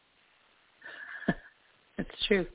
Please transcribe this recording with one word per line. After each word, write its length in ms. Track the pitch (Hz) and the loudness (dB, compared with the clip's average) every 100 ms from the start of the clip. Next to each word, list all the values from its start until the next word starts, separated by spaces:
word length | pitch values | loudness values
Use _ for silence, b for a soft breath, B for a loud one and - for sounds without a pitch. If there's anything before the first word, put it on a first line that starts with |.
| _ _ _ _ _ _ _ _ B B B B B | _ _ _ _ _ _ _ _ B B B B B
<laughs> 80 | B B - _ _ _ - | B B -20 _ _ _ -8
It's 300 | - - - | -8 -2 4
true. 180 | 202 165 | 4 4